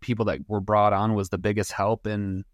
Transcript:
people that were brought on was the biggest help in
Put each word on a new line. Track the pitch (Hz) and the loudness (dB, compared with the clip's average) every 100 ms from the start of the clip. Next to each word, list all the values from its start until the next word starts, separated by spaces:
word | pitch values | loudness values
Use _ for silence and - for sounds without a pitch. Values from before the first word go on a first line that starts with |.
people | - 113 | -6 0
that | 104 69 85 | 0 -2 -4
were | 104 | -4
brought | 95 107 104 | 2 4 4
on | 98 110 | 4 2
was | 107 95 | 0 -2
the | 95 | -2
biggest | 104 104 98 | 0 0 -2
help | - 101 113 107 | -2 0 0 -2
in | 104 98 95 - | -4 -4 -6 -8